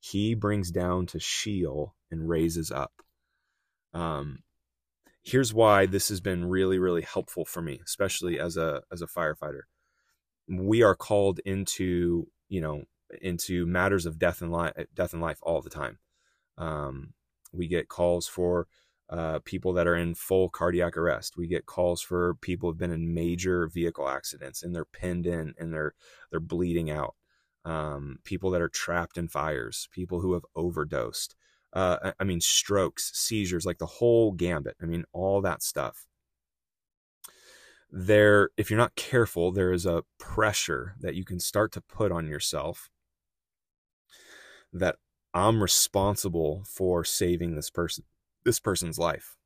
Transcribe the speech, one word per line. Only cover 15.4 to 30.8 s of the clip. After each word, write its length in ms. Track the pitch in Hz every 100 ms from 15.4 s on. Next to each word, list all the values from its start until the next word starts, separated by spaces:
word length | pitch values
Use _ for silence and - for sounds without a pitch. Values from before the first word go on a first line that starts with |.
all 200 | 78 82
the 80 | -
time. 280 | 80 67 50 _ _ _ _ _ -
Um, 560 | 82 76 73 67 71 - _ _ -
we 140 | 80 82
get 220 | 85 -
calls 380 | - 87 87 -
for, 400 | - 87 87 87 _ _ _ _
uh, 300 | 85 80 78
people 280 | - 95 92
that 140 | 90 87
are 100 | 85
in 180 | 85
full 360 | 82 - 92 92
cardiac 460 | - 87 87 87 85
arrest. 400 | 85 62 - -
We 100 | 85
get 200 | 87 -
calls 360 | - 90 87
for 320 | - 90 87
people 340 | 85 - 87 87
who've 100 | 82
been 140 | 87
in 220 | 82 82
major 540 | 82 85 85 92 90 82
vehicle 400 | 87 85 - 69
accidents 540 | 67 - 71 67 65
and 120 | 87
they're 100 | 87
pinned 420 | 78 - 90 87 87
in 280 | 85 78 -
and 140 | 82
they're, 220 | 80 76 - - - -
they're 100 | 82
bleeding 500 | 82 87 90 85 80
out, 240 | 76 65 - _ _ _ _
um, 540 | 80 80 76 71 71 67
people 260 | - 92 95
that 120 | 90
are 60 | 85
trapped 500 | - - 87 85 -
in 100 | 85
fires, 600 | 73 76 71 57 - -
people 280 | - 90 90
who 120 | 92
have 100 | 87 -
overdosed, 800 | - 85 80